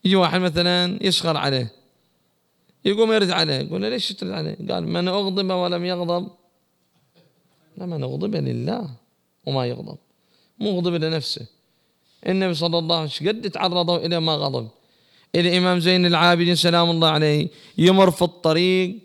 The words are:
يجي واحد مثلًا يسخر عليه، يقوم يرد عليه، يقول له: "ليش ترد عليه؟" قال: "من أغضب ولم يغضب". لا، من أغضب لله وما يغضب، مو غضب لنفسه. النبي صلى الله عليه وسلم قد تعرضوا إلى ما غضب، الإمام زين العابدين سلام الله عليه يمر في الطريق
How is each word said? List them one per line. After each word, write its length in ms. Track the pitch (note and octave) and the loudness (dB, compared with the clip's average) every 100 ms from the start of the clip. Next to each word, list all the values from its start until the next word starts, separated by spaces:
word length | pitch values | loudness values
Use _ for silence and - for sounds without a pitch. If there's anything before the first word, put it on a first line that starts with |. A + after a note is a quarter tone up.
يجي 120 | F#3 F#3+ | 4 4
واحد 240 | E3+ F3+ | 4 2
مثلًا 640 | F3+ D#3+ F3 F3+ F3+ F#3 G3 | 0 0 0 0 -2 -2 -2
يسخر 300 | E3+ E3+ D3+ | 0 -2 -2
عليه، 360 | C#3+ C3 A#2 _ _ _ _ _ _ _ _ _ _ _ | -2 -2 -4 _ _ _ _ _ _ _ _ _ _ _
يقوم 280 | - G3+ A3+ | -2 2 2
يرد 180 | A3 F#3+ | 2 2
عليه، 240 | E3+ D#3+ | 0 -2
يقول 280 | C3+ C#3+ F3 | -2 -4 -4
له: 60 | G#3 | -4
"ليش 240 | B3 - | -4 -6
ترد 180 | G3 F#3 | -8 -8
عليه؟" 260 | F#3+ D3+ - - | -8 -8 -10 -6
قال: 180 | F3+ D#3+ | -6 -4
"من 200 | E3+ F3+ | -2 -2
أغضب 420 | F#3+ G3 F#3+ F#3+ | -2 -2 -2 -2
ولم 340 | F#3 F3 F3 | -2 -2 -2
يغضب". 440 | F3 F3+ F3 F3 F#3+ _ _ _ _ _ _ _ _ _ _ _ _ _ _ - | -4 -4 -2 -4 -4 _ _ _ _ _ _ _ _ _ _ _ _ _ _ -12
لا، 100 | F3 | -8
من 160 | D#3+ | -6
أغضب 320 | B2+ C3+ G3+ F3+ | -6 -6 -4 -4
لله 540 | C#3 A#2+ C3+ A#3+ E3+ A#2+ _ _ _ _ - | -4 -4 -4 -6 -8 -14 _ _ _ _ -6
وما 200 | C3+ B2 | -4 -4
يغضب، 320 | B2 - - _ _ _ _ _ _ | -8 -12 -16 _ _ _ _ _ _
مو 200 | G#3 F#3 | -4 -2
غضب 160 | F3 | -2
لنفسه. 520 | E3+ D#3+ D#3+ - - A#2 _ _ _ _ _ _ _ - | -2 -2 -4 -6 -10 -12 _ _ _ _ _ _ _ -2
النبي 280 | F#3+ F#3+ | 0 0
صلى 240 | D#3+ E3+ E3+ | 0 0 0
الله 180 | D#3+ E3+ | 0 -2
عليه 120 | D3+ | -2
وسلم 200 | - D#3+ | -4 -4
قد 220 | A3 A3 | -2 -6
تعرضوا 480 | - F#3 F3 F3 F3 E3+ | -4 -2 0 0 0 0
إلى 140 | E3+ | -2
ما 140 | D#3+ | 0
غضب، 340 | D3+ D3 C3 A2 _ _ _ _ _ _ | -2 -2 -4 -8 _ _ _ _ _ _
الإمام 460 | E3+ F3 F3+ F3+ F3+ | 0 2 2 2 2
زين 260 | E3+ F#3 F3 | 4 4 4
العابدين 480 | E3+ F3 F3 F3 | 4 4 4 2
سلام 360 | F3 F3 E3+ E3+ | 2 2 4 2
الله 180 | E3 D#3+ | 4 2
عليه 400 | D3+ D3+ D3+ D#3+ - - - | 4 2 2 -2 -8 -12 2
يمر 320 | E3+ F#3+ F#3+ | 6 8 6
في 120 | - | 4
الطريق 760 | F3 - D#3+ D#3+ F3+ F#3 F3+ G#3+ | -2 0 0 2 2 2 0 -6